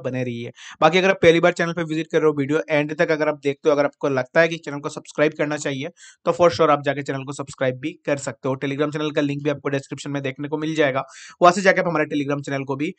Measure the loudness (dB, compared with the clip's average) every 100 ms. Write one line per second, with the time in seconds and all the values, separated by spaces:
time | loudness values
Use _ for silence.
0 | -4 -4 -6 -6 -12 -14 -14 2 4 4
1 | 2 4 6 6 4 0 -4 -4 -4 -6
2 | -2 2 2 0 0 -2 0 0 0 0
3 | 0 2 0 -2 -4 0 2 2 2 -2
4 | -2 -2 0 2 2 0 -8 -8 -8 -12
5 | -10 0 0 0 -4 -2 -4 -6 -8 -12
6 | -20 -8 -4 4 4 4 2 2 0 -4
7 | -4 -6 -8 -10 -10 -2 -2 -2 -8 -8
8 | -4 -4 -4 -6 -6 -4 -4 -2 -4 -2
9 | -4 -2 -2 -2 -4 -4 -4 -4 -6 -12
10 | -8 -6 -6 -8 -8 -6 -4 0 0 0
11 | -6 -12 -14 4 4 6 2 2 2 0
12 | 0 -2 -2 -4 -4 -6 -4 -6 -6